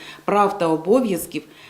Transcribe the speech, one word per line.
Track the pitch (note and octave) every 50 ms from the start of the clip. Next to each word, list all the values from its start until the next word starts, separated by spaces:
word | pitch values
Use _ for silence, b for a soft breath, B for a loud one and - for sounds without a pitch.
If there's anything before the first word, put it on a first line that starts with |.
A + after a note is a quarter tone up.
| B B B B -
прав | - G3 G#3 G3+ G3 G3 -
та | F3 E3
обов'язків, | D#3+ D3+ D#3 F3+ A3 C4 A#3+ G#3+ F3+ D#3+ - - - D3+ - B B B B